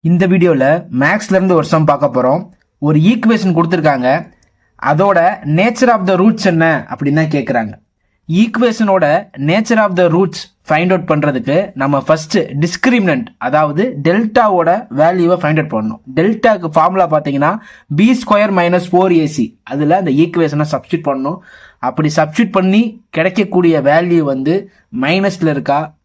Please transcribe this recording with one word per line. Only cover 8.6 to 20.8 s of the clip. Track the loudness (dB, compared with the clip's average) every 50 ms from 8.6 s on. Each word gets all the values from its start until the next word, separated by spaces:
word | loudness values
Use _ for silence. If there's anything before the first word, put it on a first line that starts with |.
| 0 0 0 0 0 0 2 2 2 2 0 0 -2 -6 -10 -6 -2 0
nature | 0 0 0 0 0 0 0
of | 0 2 2
the | 2 2 2
roots | 2 0 0 -4 -12 -16 _ _ _ _ -2
find | -2 0 2 2 0
out | 0 0 -2
பண்றதுக்கு | -2 0 0 -2 -2 -2 -2 0 0 -2 -2 -4 -6 -4
நம்ம | -2 -2 -2 -2 0
ஃபர்ஸ்ட் | 0 0 0 0 -4 -2 -2 -2 -2 -4 -4
டிஸ்கிரிமினன்ட், | -4 -4 -4 -2 0 0 2 2 0 0 -2 -2 -4 -10 _ _ -2
அதாவது | 0 2 2 2 0 0 -2 -2 -2 -4 -2 -2
டெல்டாவோட | 0 0 0 -2 0 2 2 2 2 2 0 2 0 0 -2 -4 -6 -2 2
வேல்யூவை | 2 2 2 2 2 2 0 0
ஃபைண்ட் | 0 0 0 0
அவுட் | -2 -2 -4
பண்ணணும். | -4 -4 -4 -8 -10 _ -6 -2 0
டெல்டாக்கு | 0 0 0 0 0 0 0 0 -4 -2 0
ஃபார்முலா | 0 0 2 2 0 0 2 0
பாத்தீங்கன்னா | -2 -2 -2 -2 0 0 -2 -2 -4 -10 -18 -20 -20 _ _ 0 2
பி | 4 4 2 0
ஸ்கொயர் | 0 0 2 2 2 2 0 0
மைனஸ் | 0 2 0 0 0 0
ஃபோர் | 2 2 2 4 2 2 2
ஏசி. | 0 -2 -4 -6 -6 _ _ _ -10
அதுல | -6 -2 0 0 0 0
அந்த | 0 0 2 2 0
ஈக்குவேஷனை | 0 0 -2 -2 0 0 -2 -2 -2 -4
சப்ஸ்டிட்யூட் | -6